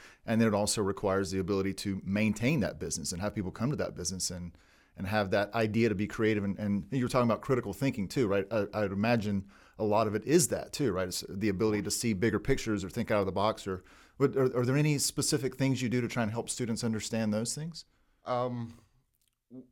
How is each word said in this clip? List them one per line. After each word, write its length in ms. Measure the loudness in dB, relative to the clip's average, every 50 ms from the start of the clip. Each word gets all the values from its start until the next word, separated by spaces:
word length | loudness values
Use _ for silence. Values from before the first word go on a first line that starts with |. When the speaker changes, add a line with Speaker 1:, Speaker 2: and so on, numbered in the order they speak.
| -20 -20 -20 -12 -4
Speaker 1:
and 160 | 0 2 4
then 60 | 4 4
it 80 | 4
also 260 | 2 0 0 0 0
requires 480 | 0 0 0 0 0 2 2 2 2 0
the 80 | 0 -2
ability 380 | 0 0 2 2 2 0 -2
to 260 | -4 -4 -4 -4 -4 -4
maintain 560 | -2 0 2 2 2 2 2 0 0 2 2
that 180 | 0 -2 -4 -6
business 320 | -6 -6 -6 -6 -6 -6
and 100 | -6 -4
have 140 | -4 -4 -4
people 160 | -4 -6 -6
come 180 | -4 -4 -4 -2
to 60 | -2
that 180 | -2 -4 -4 -6
business 380 | -8 -8 -6 -6 -4 -6 -6
and, 260 | -6 -6 -10 -12 -14 -16 _ _ _ _ _ _ _ -8
and 80 | -6
have 240 | -2 0 0 0 2
that 240 | 2 0 0 0 0
idea 360 | 0 0 2 2 4 2 2
to 60 | 2
be 120 | 2 -2 -4
creative. 360 | -2 2 2 4 4 2 2
And, 140 | -2 -2 -2
and 300 | -2 0 0 0 -2 -2
you 160 | -2 -2 0
were 40 | 2
talking 200 | 2 2 4 4
about 120 | 2 0 0
critical 280 | 0 0 0 0 -2
thinking 360 | -4 -2 -2 -2 0 -2 -4 -2
too, 200 | 0 0 2 2
right? 200 | 4 2 2 0
I, 140 | 0 0 0 0 0
I'd 180 | -2 -2 0
imagine 540 | 0 0 2 2 2 2 2 0 -2 -2 -2 -4 -12 -20 -20 -16 _ -2
a 60 | 0
lot 240 | 2 4 4 4 2
of 80 | 0
it 80 | -2 2
is 220 | 4 4 6 6 4
that 260 | 0 -4 -6 -6 -4
too, 180 | -2 0 0
right? 160 | 0 0 -2 -2
It's 160 | -4 -6 -8 -8
the 200 | -6 -2 0 0
ability 340 | 2 2 2 2 2 2 0
to 80 | -2
see 220 | -2 -2 0 0 0
bigger 260 | 2 2 2 0 0
pictures 440 | 2 0 0 0 0 -2 -2 -2 -4
or 60 | -4
think 220 | -4 -4 -2 0
out 80 | 2 2
of 80 | 2 2
the 40 |
box. 360 | 0 0 2 0 0 -2 -4 -6
Or, 160 | -6 -6 -6 -12 -20 -20 -20 -14 _ 0
what, 180 | 0 2 4
are, 220 | 4 2 2 2 2
are 80 | 2
there 120 | 2 4 4
any 200 | 4 4 2 2
specific 580 | 0 -2 -2 -2 0 0 0 0 0 -2 -2
things 280 | 0 2 2 2 2 0
you 60 | 0
do 120 | 0 0
to 60 | 0 0
try 160 | 0 -2 -2
and 80 | -2
help 180 | -2 -4 -4 -4
students 340 | -4 -4 -4 -4 -2 -2 -2
understand 480 | -2 -2 -2 -4 -4 -2 -2 0 0 0
those 220 | 0 -2 -2 -4
things? 300 | -6 -8 -10 -10 -12 -16 _ _ _ _ _ _ _ -6
Speaker 2:
Um, 500 | -4 -2 0 0 -2 -2 -4 -8 -8 -10 -16 -20 _ _ _ _ _ _ _ _ _ _ _ _ _
w-, 160 | -20 -20 -20 _